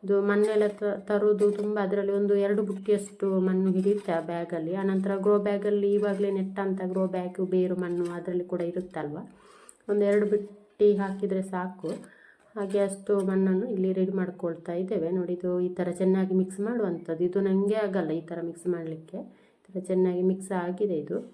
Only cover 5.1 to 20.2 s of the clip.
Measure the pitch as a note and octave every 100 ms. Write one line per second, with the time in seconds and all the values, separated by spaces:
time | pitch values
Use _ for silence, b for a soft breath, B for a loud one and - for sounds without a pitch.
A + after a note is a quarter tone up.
5.1 | G3 G3 G#3 G3+ G3+ G3+ G#3 G3+ G3+ G#3
6.1 | F#3+ G3+ G3 F#3+ F#3+ G3 F#3+ F#3 F#3 F#3
7.1 | F#3 F3+ F3+ F#3 F#3 F3+ F#3 F3+ F3 F3
8.1 | F3 E3+ F3+ F3+ F3+ F3 F3 F#3 D#3+ D3
9.1 | D3+ - B B B B B - G#3 G3+
10.1 | G#3 G#3 G#3 - - - _ G#3 G3 G3
11.1 | G3 G3+ F#3+ F#3+ F#3 F#3 F#3+ D#3+ - B
12.1 | B B B _ G#3+ G3+ G3+ G3 G3 -
13.1 | G#3 F#3+ F#3+ F#3+ F#3 B3 G3 F#3 F#3+ F#3+
14.1 | F#3+ F3+ F3+ F3 E3 - F3 F#3+ G#3 D#3+
15.1 | F#3 F3+ F3+ F#3 F3+ F3+ F3+ F3 F3 F#3+
16.1 | F#3+ F#3+ F#3 F#3 F#3+ G3+ A#3+ G3+ E3+ -
17.1 | E3 F3+ F#3+ G3 F#3+ G3+ G#3+ G#3 F#3+ D#3+
18.1 | D#3+ E3 E3 E3+ E3 F3+ F3 D#3+ D#3+ D#3+
19.1 | G3 - B B B _ F#3 F#3 F#3 F#3
20.1 | F3+